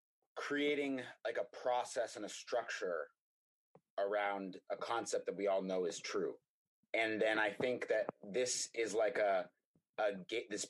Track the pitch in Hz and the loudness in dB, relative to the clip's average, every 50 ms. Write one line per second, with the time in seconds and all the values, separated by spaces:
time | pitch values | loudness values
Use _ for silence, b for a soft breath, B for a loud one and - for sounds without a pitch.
0 | _ _ _ _ _ _ _ - - - 143 143 147 147 147 143 143 139 135 131 | _ _ _ _ _ _ _ -6 -4 0 0 2 4 4 2 2 0 0 -2 -2
1 | 123 120 - - - 110 120 113 104 - - - - 127 123 123 120 - - 127 | -4 -8 -12 -6 -6 -2 -2 -2 -4 -4 -8 -4 0 2 2 2 2 0 -2 -4
2 | 117 107 - 120 104 95 - - - - - 120 110 - - - 107 92 87 80 | -4 -4 -4 -6 -6 -6 -8 -10 -6 -2 -2 -2 0 -2 -4 -2 -2 -2 -2 -2
3 | 73 - _ _ _ _ _ _ _ _ _ _ _ _ - - _ _ _ - | -4 -6 _ _ _ _ _ _ _ _ _ _ _ _ -20 -20 _ _ _ -2
4 | 101 101 101 104 104 101 101 98 98 95 87 95 - - 101 101 101 110 117 117 | 0 2 2 2 2 0 0 -2 -4 -6 -8 -10 -6 -6 -6 -4 -2 -2 0 -2
5 | 107 - - 104 - - 95 87 101 101 95 95 95 95 92 92 90 85 80 - | 0 0 -2 -2 -2 -2 -2 0 2 4 4 4 2 2 0 2 0 0 -2 -4
6 | - - - 104 87 69 - - _ _ _ _ _ _ _ _ _ _ - 110 | -6 -4 -2 0 0 0 -2 -6 _ _ _ _ _ _ _ _ _ _ 0 0
7 | 113 110 110 104 107 110 107 110 107 104 101 - 131 127 123 110 - - 113 110 | 2 2 2 2 2 4 4 4 2 0 0 0 0 0 0 0 0 0 2 2
8 | 101 - - _ - 104 92 123 127 123 - - - - - 117 113 107 95 110 | 2 0 -4 _ -12 -4 0 0 2 2 0 -2 -4 -4 -2 -2 -2 0 2 2
9 | 110 104 101 123 107 101 98 92 90 85 - _ _ _ _ _ _ _ _ - | 2 2 4 4 4 4 4 2 0 -2 -8 _ _ _ _ _ _ _ _ 0
10 | 107 104 101 95 90 - 110 117 - - 101 98 - | 0 0 0 -2 -6 -4 -4 -4 -4 -4 -6 -6 -6